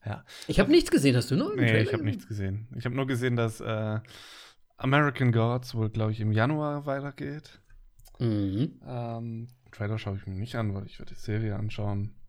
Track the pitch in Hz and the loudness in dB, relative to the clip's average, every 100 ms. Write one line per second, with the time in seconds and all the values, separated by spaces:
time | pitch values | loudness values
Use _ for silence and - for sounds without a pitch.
0 | - - - - - 151 202 330 - 185 | -8 -10 -12 -16 0 2 6 6 6 4
1 | 139 123 - 143 330 415 120 110 107 110 | 6 4 2 0 0 2 4 4 4 0
2 | 107 98 - 104 98 101 110 123 123 127 | 0 -4 -6 -4 -4 -4 -8 -8 -4 -2
3 | 135 120 127 120 113 113 - 110 110 107 | 0 0 2 2 0 -2 -4 -2 -2 -4
4 | - - - - - _ _ _ 131 143 | -6 -20 -20 -20 -20 _ _ _ 2 4
5 | 147 123 127 117 113 127 127 117 110 104 | 4 4 4 4 2 0 -4 -2 -2 0
6 | 107 107 107 107 120 151 151 147 147 139 | -2 0 2 4 4 2 -2 -4 -4 -4
7 | 143 - 151 147 - - _ - - _ | -6 -8 -8 -10 -14 -20 _ -20 -20 _
8 | - - 117 104 98 98 151 - - 123 | -20 -2 0 2 0 0 -2 -4 -12 -8
9 | 117 117 117 113 123 - _ - 104 110 | -6 -6 -8 -8 -12 -16 _ -8 -4 -4
10 | - 98 - 95 117 120 107 98 101 - | -4 -6 -6 -8 -6 -2 -2 -4 -8 -12
11 | - - - 107 113 101 107 - 104 101 | -12 -10 -4 -2 -2 -2 -4 -2 -2 -2
12 | 104 - | -4 -8